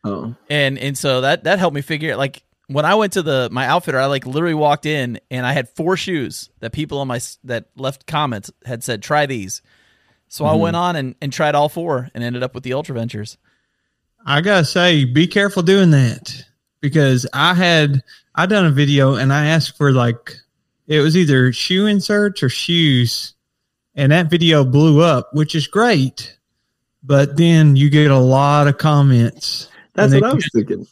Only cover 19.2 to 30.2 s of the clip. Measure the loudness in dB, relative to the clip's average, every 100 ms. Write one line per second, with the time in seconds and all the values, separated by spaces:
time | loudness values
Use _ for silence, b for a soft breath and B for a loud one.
19.2 | 0 0 0 0 -2 _ 0 2 0 -4
20.2 | -10 -20 _ _ _ _ -2 0 2 2
21.2 | 4 4 2 0 -4 0 0 0 0 0
22.2 | 0 -2 -4 -4 -4 0 2 2 0 -4
23.2 | -12 _ _ _ _ _ _ -2 2 4
24.2 | 2 0 2 2 4 4 4 4 4 2
25.2 | -2 -4 -2 -2 -4 0 2 2 0 -4
26.2 | -20 _ _ _ _ _ _ _ 0 2
27.2 | 2 2 4 6 6 6 4 4 4 4
28.2 | 4 4 4 4 2 2 2 4 4 4
29.2 | 2 -2 -12 -12 -14 b b 0 4 4